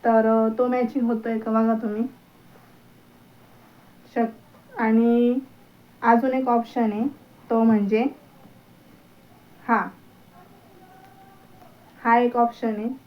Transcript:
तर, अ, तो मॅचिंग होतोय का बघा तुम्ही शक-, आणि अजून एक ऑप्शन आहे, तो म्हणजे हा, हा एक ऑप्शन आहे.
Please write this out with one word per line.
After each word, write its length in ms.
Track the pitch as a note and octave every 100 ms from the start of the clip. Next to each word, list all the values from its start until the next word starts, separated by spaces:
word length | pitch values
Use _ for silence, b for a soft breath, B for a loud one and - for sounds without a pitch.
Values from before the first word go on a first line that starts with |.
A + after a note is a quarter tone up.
तर, 220 | A#3+ A3+ A3+
अ, 320 | A3+ A3 A3
तो 80 | B3
मॅचिंग 380 | B3 A#3+ C4+
होतोय 340 | A#3 A3+ A#3 A3+
का 120 | A3
बघा 240 | A3 A3+ A3
तुम्ही 200 | A3 G#3+ B3 - _ _ - - - - _ - _ - - - - - - - - - -
शक-, 680 | A#3+ A3+ - - - - B4+
आणि 580 | A3 A3 A#3 A#3+ A#3+ B3+ C4+ - - - - -
अजून 320 | A#3 A#3 C4
एक 140 | C4 B3+
ऑप्शन 440 | A#3+ A#3 - A3
आहे, 120 | G#3 C#4 - - - -
तो 120 | A3+
म्हणजे 420 | A3+ G#3+ G3+ G#3+ C4 - - - - - _ - - - _ - - - _ - -
हा, 200 | A3 - - - - - - - - - - F#5+ F#5+ F#5+ - - - - - - - - -
हा 140 | A#3 A#3+
एक 180 | A#3+ A#3+
ऑप्शन 320 | A#3 - A#3
आहे. 200 | G#3+ A3+ C4+